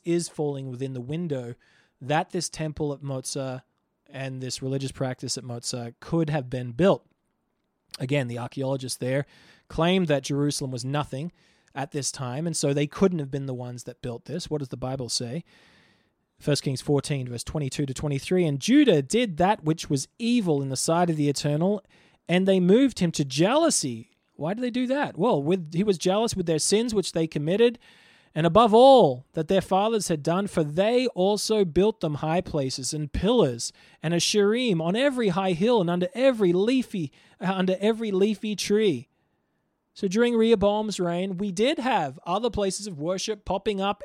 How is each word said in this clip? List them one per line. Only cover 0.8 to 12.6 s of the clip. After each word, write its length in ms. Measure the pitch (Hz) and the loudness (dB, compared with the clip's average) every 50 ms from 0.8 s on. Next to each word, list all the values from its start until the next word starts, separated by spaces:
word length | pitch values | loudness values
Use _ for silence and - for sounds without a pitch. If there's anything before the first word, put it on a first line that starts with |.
| 135 135 131 | -8 -8 -8
the 80 | 127 | -8
window 540 | 120 127 151 165 180 165 143 131 120 117 123 _ _ _ _ _ _ _ _ - | -8 -6 -6 -6 -4 -4 -6 -6 -6 -10 -14 _ _ _ _ _ _ _ _ -14
that 300 | 131 127 147 160 - _ | -6 -2 -2 -2 -2 _
this 200 | - 185 - - | -6 -6 -6 -6
temple 440 | - - 160 156 147 - 156 147 143 | -8 -8 -8 -8 -6 -4 -6 -6 -6
at 80 | - | -6
Moza 640 | 143 139 135 131 127 - - 143 135 131 127 131 - _ _ _ _ _ _ _ _ _ | -8 -8 -8 -8 -8 -8 -8 -6 -6 -8 -8 -10 -14 _ _ _ _ _ _ _ _ _
and 320 | - 131 135 135 131 131 | -12 -10 -10 -10 -10 -8
this 200 | 127 127 - - | -8 -8 -8 -6
religious 300 | 135 131 135 139 135 131 | -6 -4 -4 -4 -4 -6
practice 460 | - - 139 131 160 - - 123 - 131 | -6 -6 -6 -6 -6 -8 -8 -8 -8 -8
at 60 | 120 | -8
Moza 520 | 123 120 120 - - - 123 120 120 - - | -10 -12 -10 -8 -8 -8 -8 -8 -10 -14 -14
could 300 | - - 165 165 165 151 | -10 -4 -2 -2 0 0
have 200 | 151 151 131 123 | -2 -4 -4 -6
been 220 | 131 127 123 123 | -8 -8 -8 -8
built. 340 | 117 120 175 196 160 - _ _ _ _ _ _ _ _ _ _ _ _ _ _ _ _ _ _ - - | -2 2 4 4 4 4 _ _ _ _ _ _ _ _ _ _ _ _ _ _ _ _ _ _ -10 -8
Again, 280 | 139 127 143 143 131 120 | -4 -2 -2 -2 -2 -2
the 120 | 120 117 | -6 -8
archaeologists 580 | 120 123 - 139 135 131 139 131 131 123 - - | -8 -8 -8 -6 -4 -4 -4 -4 -6 -8 -8 -6
there 280 | 127 127 131 139 143 _ _ - - _ - _ _ - | -4 -2 -2 -2 -4 _ _ -20 -20 _ -20 _ _ -12
claimed 400 | - - 160 175 185 190 180 156 | -4 0 2 2 2 2 2 2
that 160 | 147 139 131 | 0 0 0
Jerusalem 480 | - 143 139 143 147 143 - 143 131 | -2 -2 0 0 0 -2 -2 -6 -6
was 120 | 127 120 120 | -6 -6 -6
nothing 480 | 131 139 147 139 - - 131 156 175 - _ _ _ _ _ _ _ - | -4 -4 -4 -4 -4 -6 -8 -8 -10 -12 _ _ _ _ _ _ _ -10
at 180 | 135 139 143 | -10 -10 -6
this 200 | - 143 131 - | -6 -6 -6 -6
time, 340 | - - 131 123 123 143 165 | -6 -6 -8 -6 -6 -4 -4
and 120 | 175 156 | -4 -4
so 160 | - | -2